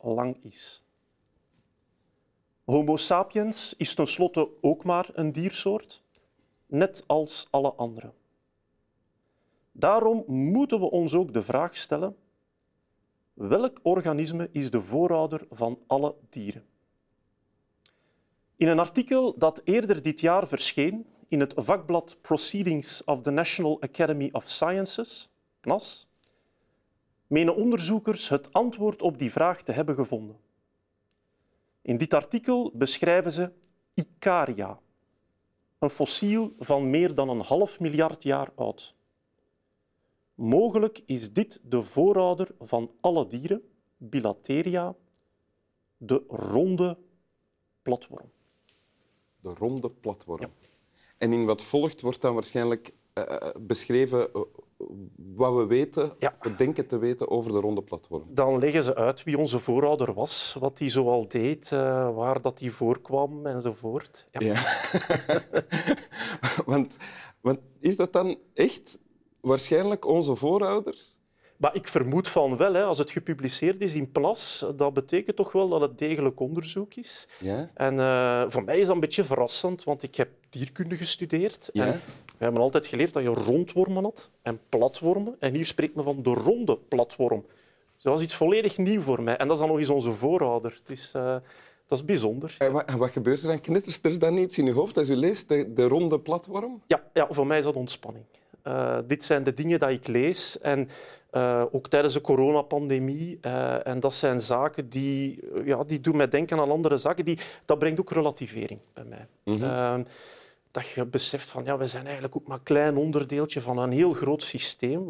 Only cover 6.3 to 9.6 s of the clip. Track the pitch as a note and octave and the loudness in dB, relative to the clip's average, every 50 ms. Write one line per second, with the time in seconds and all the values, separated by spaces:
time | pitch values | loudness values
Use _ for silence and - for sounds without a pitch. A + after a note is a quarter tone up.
6.3 | _ _ _ _ _ _ _ - C#3+ C#3+ F#3+ F#3+ - - - - D3 D#3 D#3 D3 | _ _ _ _ _ _ _ -2 0 2 2 2 0 -4 -2 0 0 0 0 -2
7.3 | - - - - - C#3 C#3 C#3 - - A#2+ A#2 A2+ A2+ - A2+ - _ _ _ | -6 -8 -4 -2 0 0 0 0 -2 -4 -6 -6 -8 -10 -16 -18 -20 _ _ _
8.3 | _ _ _ _ _ _ _ _ _ _ _ _ _ _ _ _ _ _ _ _ | _ _ _ _ _ _ _ _ _ _ _ _ _ _ _ _ _ _ _ _
9.3 | _ _ _ _ _ _ | _ _ _ _ _ _